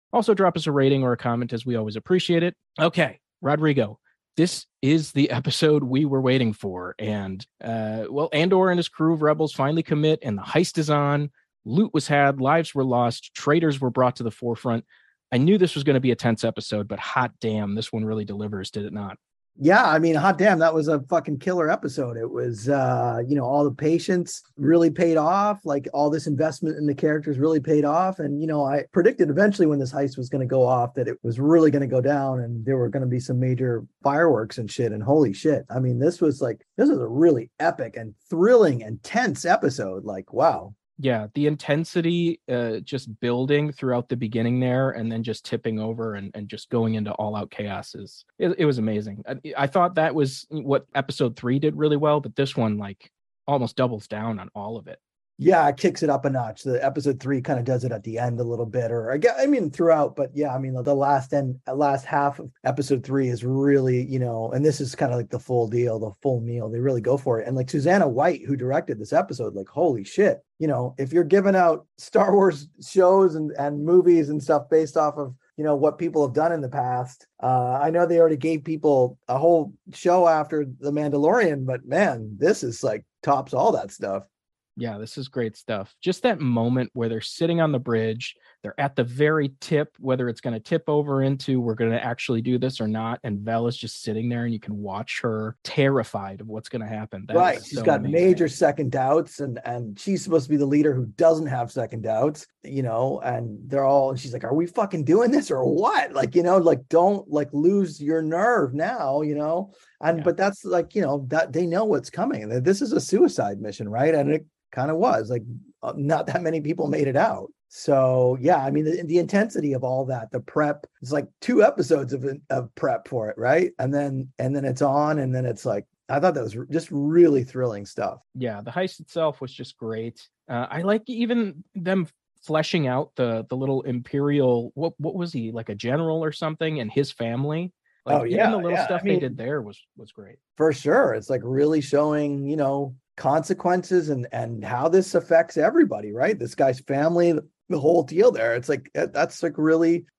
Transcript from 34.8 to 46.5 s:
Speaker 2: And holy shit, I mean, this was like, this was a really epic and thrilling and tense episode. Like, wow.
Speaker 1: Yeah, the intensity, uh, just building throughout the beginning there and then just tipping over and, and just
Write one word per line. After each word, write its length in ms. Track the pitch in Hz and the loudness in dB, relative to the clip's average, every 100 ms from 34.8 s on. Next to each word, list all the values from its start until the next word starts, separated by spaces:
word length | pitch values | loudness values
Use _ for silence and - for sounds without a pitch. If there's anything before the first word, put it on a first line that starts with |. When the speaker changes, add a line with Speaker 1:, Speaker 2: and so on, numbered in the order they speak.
| 120 | -2
Speaker 2:
And 100 | 107 | -2
holy 300 | 107 151 135 | 2 4 4
shit, 320 | 98 156 143 - | 2 0 0 -2
I 100 | 127 | -2
mean, 200 | 127 120 | 0 2
this 220 | 147 180 | 0 2
was 200 | 160 139 | 0 0
like, 240 | 131 110 _ - | -4 -6 _ 0
this 100 | 277 | 2
was 120 | 285 | 2
a 80 | 117 | -2
really 440 | 123 170 135 113 - | 4 4 4 -2 -2
epic 380 | 165 165 120 117 | -2 -2 -6 -10
and 180 | 113 101 - | -14 -14 -6
thrilling 520 | 165 196 247 190 123 | 2 6 8 6 2
and 220 | 107 113 | -4 -12
tense 400 | - 220 247 135 | -6 -2 -2 -2
episode. 600 | 170 185 156 127 101 95 101 | 2 2 2 -2 -6 -6 -8
Like, 260 | 95 95 | -10 -8
wow. 420 | 107 160 - 98 104 _ - | 0 2 2 -6 -20 _ -6
Speaker 1:
Yeah, 260 | 135 117 107 | -2 -2 -2
the 140 | 143 147 | -2 0
intensity, 920 | 147 - 147 165 180 170 175 170 170 - | 0 -2 -2 -2 -2 0 0 0 -4 -4
uh, 300 | 123 117 110 | -4 -2 -6
just 400 | - 135 - 110 | -6 -10 -10 -8
building 500 | 123 120 131 147 147 | -2 -2 2 0 0
throughout 380 | 143 131 123 120 | -4 -2 -2 -2
the 80 | 127 | -6
beginning 420 | 117 113 117 127 | -4 -2 0 0
there 320 | 127 127 135 | 0 0 0
and 180 | - 113 | -2 -6
then 140 | 113 | -6
just 220 | 113 110 - | -6 -8 -6
tipping 340 | 117 117 110 | -6 -4 -4
over 360 | 110 113 113 101 | -6 -6 -6 -8
and, 140 | 98 | -10
and 160 | 110 | -12
just 200 | 101 | -12